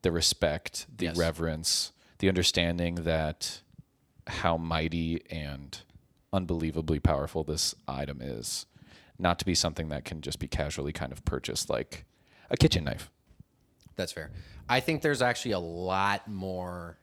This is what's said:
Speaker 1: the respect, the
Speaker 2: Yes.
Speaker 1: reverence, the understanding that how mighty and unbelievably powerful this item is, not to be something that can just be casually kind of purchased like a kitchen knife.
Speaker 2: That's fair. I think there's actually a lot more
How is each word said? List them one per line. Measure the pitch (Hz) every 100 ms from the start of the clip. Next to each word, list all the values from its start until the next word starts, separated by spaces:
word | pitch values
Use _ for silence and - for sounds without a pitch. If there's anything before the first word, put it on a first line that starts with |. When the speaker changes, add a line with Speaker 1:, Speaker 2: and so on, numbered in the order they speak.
Speaker 1:
the | 92
respect, | 85 - - 82 76 - - - 107
the | 87
Speaker 2:
Yes. | 85
Speaker 1:
reverence, | 82 78 82 78 80 - - _ _ _
the | 95
understanding | 90 85 - 85 85 87 87
that | 82 80 78 78 - - _ - _ _ _ - -
how | - 87 82
mighty | 82 82 80 85 82 82 -
and | 82 73 69 71 - - - _ _ _
unbelievably | 98 87 85 80 78 78 76
powerful | 82 73 73 80
this | 78 78 - - -
item | 67 69 69
is, | 65 57 58 - - - - - - -
not | 90 87
to | -
be | 85
something | 85 80 80
that | 73 -
can | 80
just | 73 -
be | -
casually | - 73 - 71
kind | - 65
of | - -
purchased | 65 - - -
like | - - - - _ _ - -
a | -
kitchen | - 90 71
knife. | - - _ _ - - _ _ _ - -
Speaker 2:
That's | 90
fair. | - 80 - - - -
I | 123
think | 131 156
there's | 156 135
actually | 123 117 123
a | 95
lot | 85 85 92 95 98 101 -
more | 98 95 92 90 90 85 85